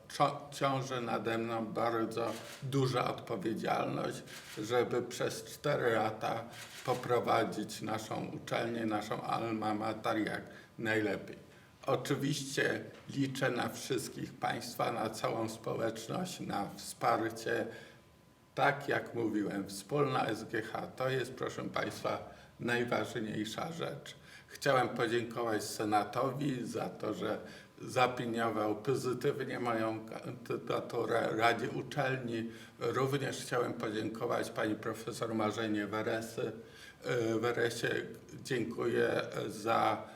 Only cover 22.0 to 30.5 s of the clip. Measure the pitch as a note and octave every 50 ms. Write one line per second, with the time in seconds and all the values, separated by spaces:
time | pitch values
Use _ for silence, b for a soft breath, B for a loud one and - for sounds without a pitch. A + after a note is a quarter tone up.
22 | - A2+ G#2+ F#2+ - B B B B B B - - A#2 A#2+ A#2+ A#2+ A#2+ A#2+ G#2+
23 | G#2+ - - B2 A2 G#2+ G#2+ G#2+ G#2 G#2+ - - - - - - C#3 - C#3+ C#3+
24 | - - - B B B B B B B - - - C#3+ C3+ B2+ A#2+ A2 A#2 -
25 | A#2+ A2 A#2 A#2+ A2+ A#2 - B2 A#2 A2+ G#2+ G#2 - - - - A2 G#2 G#2+ G#2
26 | G#2 - - A#2+ C3 C3+ C3 C#3 - C#3 B2+ A#2+ A2 G2 - G#2 G2 F#2 - -
27 | G#2+ G#2+ G#2 - - - - - B B B B B B B - - A2+ A2 B2+
28 | B2+ B2 - - B2 A#2 A2+ A#2 A2+ A2+ G#2 G#2+ G#2+ G#2+ G#2+ - - C#3 B2+ A2
29 | G#2+ B2+ A#2+ B2 - C#3+ A#2+ - B2+ A2+ B2+ A#2+ A#2+ A#2+ A2+ A2+ A2+ A2 A2 A2
30 | A2 A2+ - - - - B2 B2 A#2+ -